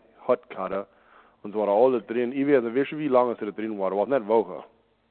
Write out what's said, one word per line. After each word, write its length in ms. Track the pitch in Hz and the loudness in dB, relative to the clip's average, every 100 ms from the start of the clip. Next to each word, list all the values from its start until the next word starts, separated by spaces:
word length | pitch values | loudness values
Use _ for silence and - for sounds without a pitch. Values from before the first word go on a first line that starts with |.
| _ _ - | _ _ -2
Hut 120 | 123 - 101 | -2 -4 -10
hatte, 280 | 92 98 101 _ _ _ _ _ | -6 -6 -10 _ _ _ _ _
und 100 | 107 | -8
so 60 | 104 | -2
war 80 | 101 | 2
da 60 | |
alle 280 | 101 131 120 | 4 4 4
drin. 300 | 98 117 123 | -2 -4 -2
Ich 120 | 135 139 | -2 2
weiß 180 | 135 | 2
nicht, 340 | 113 123 139 151 | 2 -2 -2 -4
wie 100 | 147 | 2
lange 280 | 127 123 110 | 2 2 -2
sie 100 | 104 | -6
da 60 | |
drin 280 | 98 110 101 | -6 -6 -4
waren, 160 | 95 98 | -2 0
war 80 | |
es 60 | 107 | 0
nicht 180 | 135 101 | -2 2
Woche? 360 | 113 92 78 - _ _ _ _ | 0 0 -6 -16 _ _ _ _